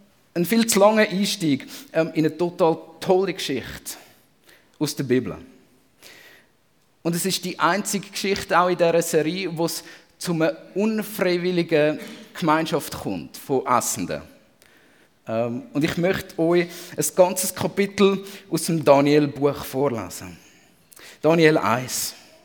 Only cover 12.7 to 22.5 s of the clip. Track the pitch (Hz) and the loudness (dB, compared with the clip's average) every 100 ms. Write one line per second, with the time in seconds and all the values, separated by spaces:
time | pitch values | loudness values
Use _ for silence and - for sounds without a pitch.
12.7 | 160 - - 131 92 - - - 131 127 | -4 -4 -8 -6 -8 -8 -12 -2 -2 2
13.7 | 120 - - 82 73 - - _ _ _ | 0 0 -4 -4 -6 -10 -20 _ _ _
14.7 | _ _ _ _ _ - 113 120 123 - | _ _ _ _ _ -6 -2 -2 -4 -6
15.7 | 143 165 - 175 190 - - 165 175 170 | -2 -2 0 0 -2 -4 -2 2 2 0
16.7 | - - - - - 175 175 202 - 190 | -6 -10 -4 0 4 2 2 -4 -4 -4
17.7 | - 202 202 196 196 - - - 160 - | -2 -2 4 4 2 -4 -16 -6 -4 -2
18.7 | 165 143 139 143 151 147 127 143 127 - | 2 6 6 6 4 2 0 -4 -4 -6
19.7 | 131 139 117 90 - 92 82 - _ _ | -2 -2 -2 -8 -12 -16 -18 -20 _ _
20.7 | _ _ - - - 151 165 156 156 98 | _ _ -20 -20 -2 2 6 6 6 2
21.7 | 120 123 - - - - - _ | 0 -2 -6 -6 -10 -20 -20 _